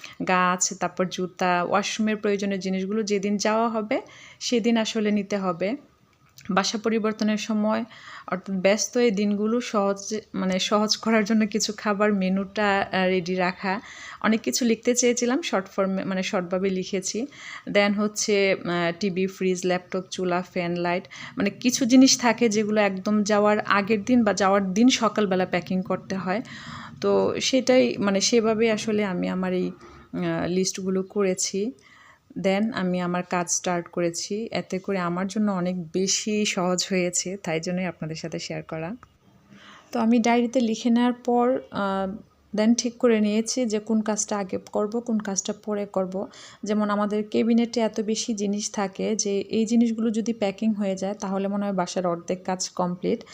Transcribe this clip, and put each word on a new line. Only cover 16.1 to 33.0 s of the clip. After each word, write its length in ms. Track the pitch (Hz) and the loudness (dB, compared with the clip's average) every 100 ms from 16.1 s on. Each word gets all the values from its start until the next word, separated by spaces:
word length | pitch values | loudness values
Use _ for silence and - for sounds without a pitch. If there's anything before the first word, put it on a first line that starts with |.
| 185 | -4
শর্টভাবে 480 | 185 202 175 185 196 | -2 -4 -2 -2 -2
লিখেছি। 560 | 185 185 190 190 208 277 - - - - | -2 -4 -4 -4 -6 -8 -10 -18 -14 0
Then 240 | 196 202 | 2 4
হচ্ছে, 600 | 208 214 208 - 202 196 | 2 0 -2 0 4 4
আহ, 400 | 190 - 175 170 170 | 2 0 0 0 0
টিভি, 260 | 208 175 190 | -2 0 -2
ফ্রিজ, 340 | 190 185 180 180 | 0 -2 0 0
ল্যাপটপ, 360 | 180 180 185 185 | -2 -2 -8 -6
চুলা, 320 | - 185 175 | -4 -2 -2
ফ্যান, 340 | 185 185 170 175 | -4 -4 -4 -2
লাইট। 280 | 175 180 - - - - | -2 -2 -6 -16 -12 -2
মানে 140 | 202 | -2
কিছু 340 | - - - | 0 -2 0
জিনিস 340 | 247 262 262 - | 6 8 8 6
থাকে 300 | 240 226 240 | 2 2 2
যেগুলো 320 | 208 208 214 | 2 2 2
একদম 420 | 202 190 196 214 | 2 0 0 2
যাওয়ার 380 | 202 208 208 208 | 4 4 4 2
আগের 440 | - 196 196 220 | 2 2 2 0
দিন 200 | 202 247 | 4 4
বা 80 | 214 | 4
যাওয়ার 420 | 190 190 202 190 | 4 4 4 2
দিন 140 | 185 247 | 4 4
সকালবেলা 580 | - 220 214 208 185 185 | 6 2 2 0 2 0
প্যাকিং 360 | 180 170 185 | -2 -2 -2
করতে 340 | 185 185 - 190 | -2 -4 -4 -6
হয়। 260 | 180 202 269 - - - - - | -4 -4 -6 -14 -14 -14 -14 -4
তো 340 | 202 196 190 - | 2 4 2 0
সেটাই, 560 | - 262 240 254 247 - | 0 2 4 4 4 2
মানে 220 | 202 196 | 0 2
সেভাবেই 500 | 202 240 214 214 233 | 2 2 2 2 2
আসলে 340 | 214 226 208 | 0 0 0
আমি 240 | 208 180 185 | 0 -2 -2
আমার 240 | 185 185 | -2 -2
এই, 180 | 185 180 180 - - - | -2 -2 -6 -18 -20 -10
আহ, 340 | 170 175 165 170 | -4 -2 -2 -2
লিস্টগুলো 560 | 180 185 - 190 190 | 0 -2 -2 -2 -2
করেছি। 680 | 190 208 196 185 - 190 220 - - - - - _ - | -2 0 0 0 -2 -2 -4 -6 -18 -20 -20 -20 _ -4
Then 320 | 185 190 220 | 0 2 0
আমি 280 | - 185 180 | 0 0 0